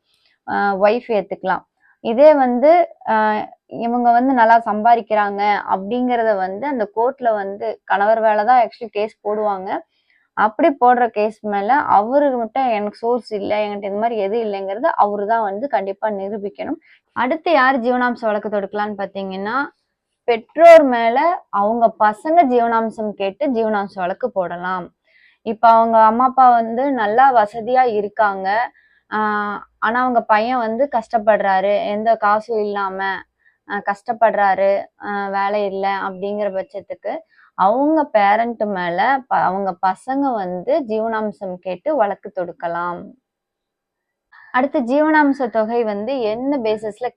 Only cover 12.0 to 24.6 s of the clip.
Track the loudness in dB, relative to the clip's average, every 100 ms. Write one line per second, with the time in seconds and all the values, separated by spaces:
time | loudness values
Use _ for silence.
12 | 2 2 2 0 -4 -2 -2 -2 -4 -6
13 | -4 -4 -4 -6 -4 -2 -4 -6 -6 -4
14 | -2 -2 -2 -2 -4 -6 -6 -4 -2 0
15 | 0 -2 -2 -2 -2 -6 -4 -4 -4 -6
16 | -6 -6 -8 -8 -10 -10 -10 -10 _ _
17 | _ -6 -4 -4 0 2 2 0 0 0
18 | -2 -2 -4 -4 -4 -6 -4 -6 -6 -6
19 | -8 -8 -10 -8 -6 -4 -6 _ _ _
20 | _ _ -4 -4 -4 6 10 10 8 0
21 | 0 0 0 -2 -4 -2 -2 2 0 2
22 | 0 0 0 2 4 2 2 0 -2 -4
23 | -8 -4 -6 -4 -2 -2 0 -2 -4 -6
24 | -6 -4 -6 -4 -6 -6